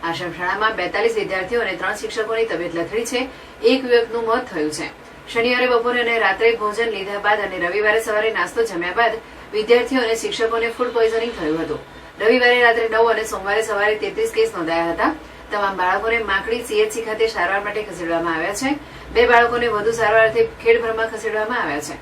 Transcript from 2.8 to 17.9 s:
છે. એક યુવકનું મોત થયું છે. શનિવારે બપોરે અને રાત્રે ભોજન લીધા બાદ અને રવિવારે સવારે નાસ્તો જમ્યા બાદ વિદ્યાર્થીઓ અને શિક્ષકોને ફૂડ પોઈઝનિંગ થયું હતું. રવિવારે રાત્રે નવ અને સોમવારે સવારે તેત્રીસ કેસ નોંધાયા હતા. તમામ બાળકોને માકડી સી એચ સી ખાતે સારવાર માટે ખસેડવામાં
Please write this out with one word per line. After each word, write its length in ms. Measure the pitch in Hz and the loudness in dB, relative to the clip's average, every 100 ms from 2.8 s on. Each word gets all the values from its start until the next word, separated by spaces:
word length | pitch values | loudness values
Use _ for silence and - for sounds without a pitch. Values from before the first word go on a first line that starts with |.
| 165 214 233 | -4 -4 -2
છે. 220 | 247 262 - - - | -4 -4 -10 -20 0
એક 220 | 220 262 262 | 4 4 4
યુવકનું 400 | 240 226 226 226 | 4 4 -2 0
મોત 160 | 240 254 | 0 -2
થયું 180 | 180 151 | -4 -4
છે. 160 | 147 156 - - - - | -4 -10 -10 -20 -20 -6
શનિવારે 340 | 233 233 247 254 | 0 2 2 2
બપોરે 340 | 233 240 247 | 2 2 0
અને 180 | 233 233 | 2 2
રાત્રે 360 | 202 190 226 226 | 2 4 2 2
ભોજન 340 | 214 208 233 | -2 0 -2
લીધા 300 | 202 190 202 | -2 -4 -2
બાદ 200 | 202 208 | 0 0
અને 280 | 196 185 175 | 0 -2 -2
રવિવારે 320 | 196 214 220 | 2 2 2
સવારે 300 | 226 208 220 | 0 0 0
નાસ્તો 320 | 196 226 247 | 0 -4 0
જમ્યા 280 | 226 180 175 | -2 -2 -4
બાદ 200 | 180 233 - - - - | 0 0 0 -10 -20 -8
વિદ્યાર્થીઓ 480 | 208 214 240 233 262 | -4 4 4 4 0
અને 140 | 226 226 | 0 -2
શિક્ષકોને 540 | 214 - 226 226 233 | -2 -2 0 0 -2
ફૂડ 180 | 233 247 | -2 -2
પોઈઝનિંગ 440 | 240 220 226 233 226 | 2 2 2 -4 -4
થયું 200 | 156 160 | -2 -2
હતું. 180 | 156 143 - - - - | -2 -6 -10 -18 -20 -2
રવિવારે 400 | 208 254 247 247 | 4 6 6 6
રાત્રે 280 | 240 226 226 | 4 4 0
નવ 220 | 220 226 | 2 2
અને 120 | 220 | 2
સોમવારે 380 | 220 196 196 208 | -2 -6 -2 -2
સવારે 340 | 220 202 208 214 | 0 0 0 0
તેત્રીસ 360 | 196 - 453 | -4 -2 -2
કેસ 200 | 453 453 - | 0 0 0
નોંધાયા 340 | 320 - 170 | -2 -2 -2
હતા. 240 | 165 240 311 - - - | 0 -2 -2 -12 -20 -8
તમામ 260 | 208 196 190 | -2 -2 0
બાળકોને 400 | 185 190 220 233 | 0 0 0 -2
માકડી 460 | 214 196 220 240 | 0 -2 -2 -4
સી 160 | - 214 | -2 0
એચ 140 | 214 | 0
સી 80 | 233 | 0
ખાતે 260 | 226 214 220 | -6 0 0
સારવાર 360 | 208 175 196 | 0 -2 -2
માટે 200 | 208 208 | -2 -6
ખસેડવામાં 520 | 214 | -8